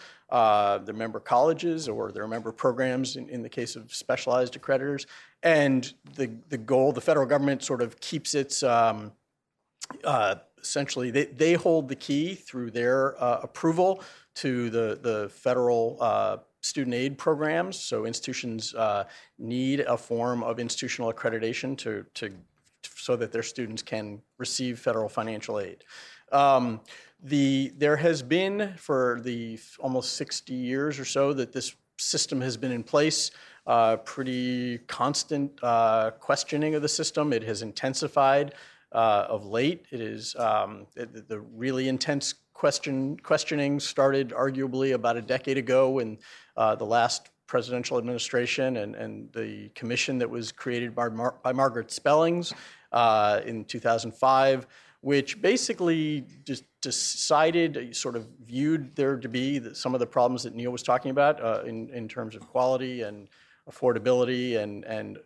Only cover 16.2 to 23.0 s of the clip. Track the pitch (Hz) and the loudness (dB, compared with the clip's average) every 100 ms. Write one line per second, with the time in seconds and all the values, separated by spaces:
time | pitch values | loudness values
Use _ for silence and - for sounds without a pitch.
16.2 | 104 104 - _ - - 127 120 131 135 | 0 -2 -8 _ -8 -4 -2 -2 -2 -2
17.2 | 170 147 151 165 185 190 - 117 110 123 | 0 0 0 0 -2 -6 -6 -4 -4 -6
18.2 | - 123 123 110 107 113 110 101 98 - | -8 -8 -8 -8 -8 -2 0 0 -4 -12
19.2 | - - 117 123 131 139 123 120 - 117 | -20 -14 -6 -2 0 0 0 -2 -2 -2
20.2 | 120 120 117 117 117 - 127 - 117 110 | -2 -2 -4 -4 -4 -6 -6 -4 -4 -4
21.2 | 120 110 113 123 131 131 117 104 - - | -4 -2 -4 -4 -6 -6 -6 -8 -10 -10
22.2 | 107 95 - _ _ _ - - | -10 -12 -20 _ _ _ -20 -10